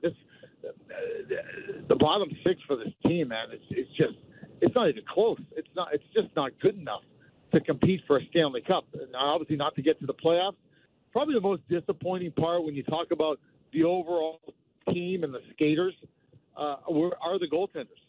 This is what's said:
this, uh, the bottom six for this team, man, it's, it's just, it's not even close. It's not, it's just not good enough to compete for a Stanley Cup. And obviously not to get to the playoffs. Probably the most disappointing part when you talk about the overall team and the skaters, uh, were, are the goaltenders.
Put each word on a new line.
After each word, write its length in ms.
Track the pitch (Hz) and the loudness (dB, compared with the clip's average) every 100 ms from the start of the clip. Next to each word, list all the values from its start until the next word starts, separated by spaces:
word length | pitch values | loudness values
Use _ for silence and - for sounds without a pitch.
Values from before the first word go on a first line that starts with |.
this, 100 | 170 - _ - - _ | -2 -4 _ -20 -20 _
uh, 60 | - - - - 466 453 - - - 95 - - - | -16 -16 -16 -8 -6 -6 -6 -8 -8 -12 -12 -8 0
the 80 | 127 | 4
bottom 340 | 151 196 180 - 180 | 4 2 -2 -2 -2
six 160 | 185 - | -2 -2
for 80 | 131 | -4
this 180 | 107 - 202 | -4 -2 0
team, 240 | 170 135 | 0 -2
man, 180 | 113 113 | -4 -8
it's, 120 | 113 - | -12 -8
it's 180 | 120 131 - | -6 -4 0
just, 200 | 147 - - - - - | 0 -2 -18 -20 -20 0
it's 120 | 175 254 | 2 4
not 120 | 196 | 2
even 160 | 208 - | 0 -2
close. 300 | - 220 160 131 160 | 2 2 0 -6 -14
It's 100 | - 175 | -10 -8
not, 180 | 175 | -4
it's 100 | 160 - | -4 -2
just 140 | 220 - - | -2 -2 -2
not 160 | 135 - | -4 0
good 160 | 185 208 | 0 0
enough 240 | 143 101 - _ - _ _ | -4 -8 -10 _ -20 _ _
to 60 | 156 | 2
compete 420 | 156 139 165 185 - | 2 2 2 2 2
for 120 | 139 | 0
a 80 | - | 2
Stanley 320 | 175 151 127 | 2 2 0
Cup. 240 | - 185 - | 0 0 -2
And 220 | - 131 123 | -12 -10 -4
obviously 400 | 143 160 151 151 | 0 0 -2 -2
not 200 | 143 - | -2 0
to 60 | |
get 180 | 139 156 | 0 0
to 60 | 139 | -2
the 80 | |
playoffs. 440 | - 160 170 190 196 _ _ _ _ _ | -2 2 2 2 -4 _ _ _ _ _
Probably 220 | 240 302 | -2 0
the 80 | 247 | 2
most 260 | 190 175 - | 0 -2 -2
disappointing 640 | 175 156 - 175 185 175 | -2 -2 -4 -4 -4 -4
part 320 | - 165 175 | -2 0 0
when 120 | 160 143 | -2 -4
you 80 | |
talk 240 | 127 156 170 | -4 -4 -2
about 280 | 151 156 147 _ _ _ | 0 0 -2 _ _ _
the 100 | 156 | 2
overall 580 | 160 180 165 175 160 160 - - _ _ - | 4 2 0 0 0 -4 -16 -20 _ _ -4
team 320 | 180 175 185 | -2 -2 -2
and 80 | 156 | -4
the 100 | 127 - | -6 -14
skaters, 400 | - 151 156 185 - - _ _ _ _ - | 0 2 4 0 -4 -14 _ _ _ _ -6
uh, 200 | 147 139 - | -6 -4 -2
were, 260 | 156 175 - | 0 2 0
are 160 | 165 190 | -2 -2
the 100 | 170 | -2
goaltenders. 380 | 156 196 156 120 _ | -2 -2 -6 -12 _